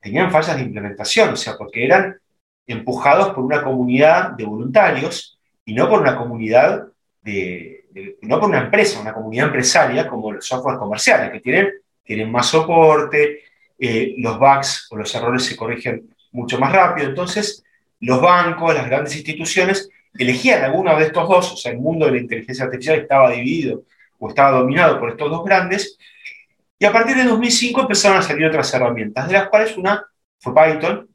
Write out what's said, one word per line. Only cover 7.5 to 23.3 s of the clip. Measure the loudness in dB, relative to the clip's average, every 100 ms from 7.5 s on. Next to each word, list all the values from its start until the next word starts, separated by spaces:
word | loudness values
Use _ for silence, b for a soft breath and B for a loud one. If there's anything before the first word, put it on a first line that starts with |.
| -10 -14 -20 _
de, | -20 -18 -16
no | -2 0
por | 2
una | 0
empresa, | 0 2 0 -2
una | -10
comunidad | -10 -8 -2 -2
empresaria | 0 0 2 2 0 -4
como | -6 -8
los | -10 -8
software | -6 -4 -6
comerciales, | -6 -4 2 2 0
que | -8
tienen, | -2 0 0 -4 _ _
tienen | _ -8 -4
más | -2 0
soporte, | 0 2 6 6 6 2 0 0 -2 B B B _
eh, | -2 -2 -2 -4
los | -6 2
bugs | 4 4 2 -8 -10
o | -10
los | -8
errores | -4 -2 -2
se | -4 -6
corrigen | -8 -6 -6 -8 -10 _ _
mucho | -12 -6 -2
más | 2
rápido. | 4 2 0 -4
Entonces, | -4 -6 -6 -6 -10 _ _ _ _
los | -2 2
bancos, | 4 4 2 0 0
las | 0 0
grandes | -2 -2 -8
instituciones, | -10 -10 -4 0 0 0 -4 b b -4
elegían | -2 0 2 2
alguno | 2 0 2 2
de | 2
estos | 0 2
dos, | 2 2
o | -8
sea, | -8
el | -6
mundo | -4 0 0
de |
la | 0
inteligencia | -4 -10 -8 -8
artificial | -6 -6 0 0
estaba | 2 4 4